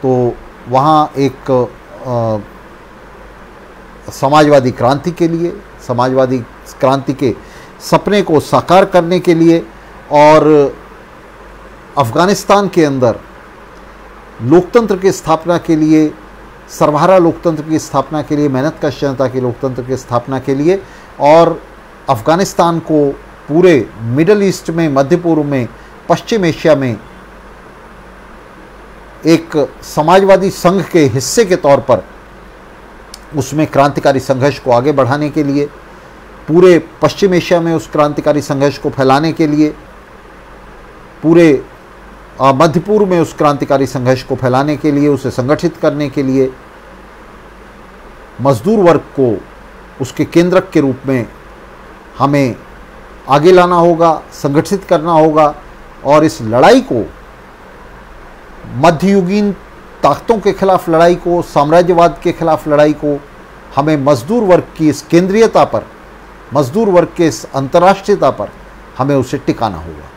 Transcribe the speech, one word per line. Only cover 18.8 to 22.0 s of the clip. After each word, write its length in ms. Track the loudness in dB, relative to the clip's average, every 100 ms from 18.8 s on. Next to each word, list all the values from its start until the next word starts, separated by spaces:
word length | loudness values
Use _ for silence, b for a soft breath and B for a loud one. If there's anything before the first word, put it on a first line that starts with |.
कश 160 | -8 -4
जनता 260 | -6 -2 -4
के 140 | -2
लोकतंत्र 420 | -6 -6 -8 -8
की 140 | -8 -8
स्थापना 420 | -4 -6 -4 -8
के 160 | -4
लिए 260 | -2 0 -2 B B B -2
और 420 | 4 4 4 0 -12 -20 -20 -14